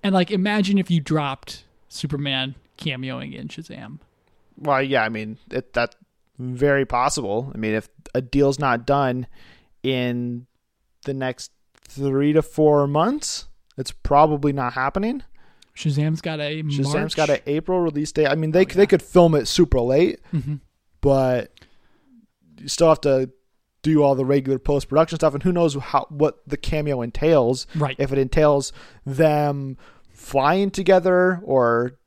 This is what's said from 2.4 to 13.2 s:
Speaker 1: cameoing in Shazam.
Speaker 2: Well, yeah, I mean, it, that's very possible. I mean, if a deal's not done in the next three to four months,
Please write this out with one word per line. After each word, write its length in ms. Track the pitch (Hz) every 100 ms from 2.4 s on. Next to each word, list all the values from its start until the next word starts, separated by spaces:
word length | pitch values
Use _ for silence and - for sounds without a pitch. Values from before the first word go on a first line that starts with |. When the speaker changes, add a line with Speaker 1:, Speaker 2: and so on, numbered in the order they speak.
| 131 135 _ _
Speaker 1:
cameoing 560 | 156 127 131 127 139 139
in 120 | 147
Shazam. 500 | - 165 - - 151 _ _ _ _ _ -
Speaker 2:
Well, 240 | 143 135
yeah, 220 | 135 131
I 60 | 110
mean, 280 | 110 107 110 -
it, 220 | 127 -
that's 220 | - 120 _ _ _ _ -
very 460 | 127 123 143 139 135
possible. 640 | 123 135 151 107 107 135
I 60 | 110
mean, 160 | 110 107
if 120 | - _ - 131
a 40 |
deal's 380 | 131 143 139 135
not 300 | 139 120 120
done 400 | 139 135 123 123 - - - _ _
in 640 | 131 131 123 120 120 120 123 _ _ _ _ _ -
the 80 |
next 380 | 135 131 127 - _ _ _ -
three 460 | 135 139 135 143
to 80 | 151
four 460 | 151 - 151 147 143
months, 580 | 147 185 294